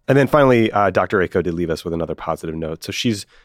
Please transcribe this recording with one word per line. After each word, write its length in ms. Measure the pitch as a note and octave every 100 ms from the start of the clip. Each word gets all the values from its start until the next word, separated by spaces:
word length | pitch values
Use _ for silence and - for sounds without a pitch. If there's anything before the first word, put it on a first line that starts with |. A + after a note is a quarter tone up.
| -
And 100 | C#3
then 80 | C3
finally, 460 | D3+ C3+ A#2+ A2
uh, 180 | G2+ G2+
Doctor 280 | F#2 F#2 G2+
Aiko 240 | E2+ F#2+
did 120 | F2
leave 160 | E2+ E2
us 140 | D#2
with 100 | F2
another 220 | E2 E2 D#2+
positive 400 | - D#2+ E2 D#2+
note. 260 | D#2+ D#2+
So 80 | -
she's 360 | - B2 G#2 - _